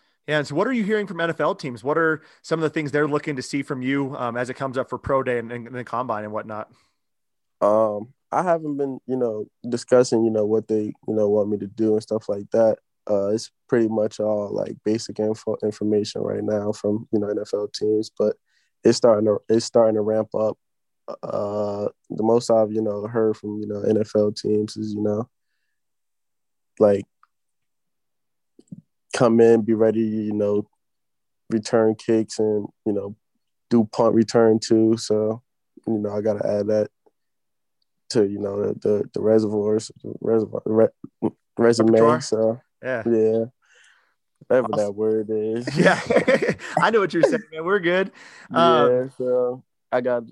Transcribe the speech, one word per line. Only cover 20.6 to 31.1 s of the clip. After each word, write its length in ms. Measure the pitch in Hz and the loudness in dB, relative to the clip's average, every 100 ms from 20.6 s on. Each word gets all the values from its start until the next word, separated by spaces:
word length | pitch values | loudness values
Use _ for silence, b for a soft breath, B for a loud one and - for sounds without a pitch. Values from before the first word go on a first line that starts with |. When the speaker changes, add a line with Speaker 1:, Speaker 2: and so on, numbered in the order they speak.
| _ _ _ _ - - | _ _ _ _ -16 -14
Speaker 2:
Uh, 640 | - 104 104 104 104 101 104 - - | -8 -6 -4 -4 -4 -4 -6 -8 -10
the 120 | - | -2
most 280 | 107 117 - | 2 2 2
I've, 200 | 113 107 | 2 2
you 100 | 110 | 0
know, 260 | 110 101 107 | -4 -4 -4
heard 280 | 120 110 107 | 0 0 -2
from, 240 | 107 104 | -6 -8
you 80 | 104 | -6
know, 140 | 104 | -4
N 160 | 104 107 | 0 0
F 120 | 107 107 | 0 0
L 160 | 104 | 0
teams 460 | 107 104 107 107 110 | -2 -2 0 -2 -6
is, 160 | 107 | -6
you 80 | 104 | -4
know, 260 | 104 104 120 _ _ _ _ _ _ _ _ _ _ _ _ _ _ - | -2 -4 -6 _ _ _ _ _ _ _ _ _ _ _ _ _ _ 2
like, 260 | 107 98 - _ _ _ _ _ _ _ _ _ _ _ _ _ _ _ _ - _ _ _ | 4 4 -2 _ _ _ _ _ _ _ _ _ _ _ _ _ _ _ _ -20 _ _ _
come 280 | - 123 113 | 0 4 6
in, 220 | 117 113 | 6 6
be 100 | 110 | 4
ready, 280 | 110 110 110 | 2 2 2
you 320 | 110 110 107 | -2 -2 -4
know, 360 | 104 104 104 104 _ _ _ _ | -2 0 0 -4 _ _ _ _